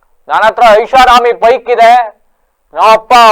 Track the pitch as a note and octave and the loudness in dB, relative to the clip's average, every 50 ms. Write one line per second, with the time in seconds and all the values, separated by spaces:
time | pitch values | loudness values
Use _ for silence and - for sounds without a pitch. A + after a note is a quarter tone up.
0 | _ _ _ _ _ - D3 F3 G3+ A3 G#3 A3 A#3+ A3+ G#3 G#3+ A#3+ - C4 C4 | _ _ _ _ _ -8 -6 -4 -2 -2 -2 0 0 2 2 0 -2 -2 -2 0
1 | B3+ B3+ A#3+ B3 A#3+ A#3+ A3 E3+ G#3 A3+ B3+ B3+ - - B3 A3 - A3+ A#3+ B3 | 0 2 0 0 0 -2 -4 -2 -2 -2 -2 -2 -4 -4 -2 0 2 2 2 0
2 | A#3 G#3+ - _ _ _ _ _ _ _ _ _ _ _ - D#3 F#3 A3 A3+ A3 | -2 -6 -12 _ _ _ _ _ _ _ _ _ _ _ -6 -2 0 0 0 0
3 | A3 - B3 A#3+ A#3 A3+ | 0 0 0 2 2 2